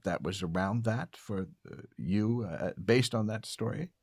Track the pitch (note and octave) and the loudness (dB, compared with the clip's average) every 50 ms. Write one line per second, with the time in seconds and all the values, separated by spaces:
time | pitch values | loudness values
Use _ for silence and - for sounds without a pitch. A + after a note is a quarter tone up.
0 | - F#2 E2+ - C#2 E2+ G2 G2+ F#2 E2 E2+ F#2 F#2+ G2 A2+ A#2 A2+ A2+ A2 B2+ | -2 -2 -2 -2 -2 -4 -2 -2 -2 0 0 0 2 2 2 2 2 2 0 0
1 | F3 - - - - - G2+ F#2+ F#2+ - - _ - - - - - - - - | -4 -8 -12 -16 -8 -4 -4 -4 -4 -6 -10 _ -16 -16 -14 -14 -16 -16 -12 -6
2 | A#1+ E2+ F#2+ G#2+ G#2+ A2+ A#2+ A#2+ A2 F2 D#2+ - F2+ F2+ - - F#2+ A2+ A#2 C3 | -2 2 4 4 4 4 2 2 0 -4 -4 -2 -2 -4 -4 -2 4 6 6 6
3 | B2+ - A#2+ A2+ G#2+ G#2+ A2 G#2+ - - - - A2+ G#2+ - D3+ F3 - _ _ | 6 4 0 0 0 0 -2 -4 -6 -10 -6 -4 -2 -2 -2 -4 -6 -8 _ _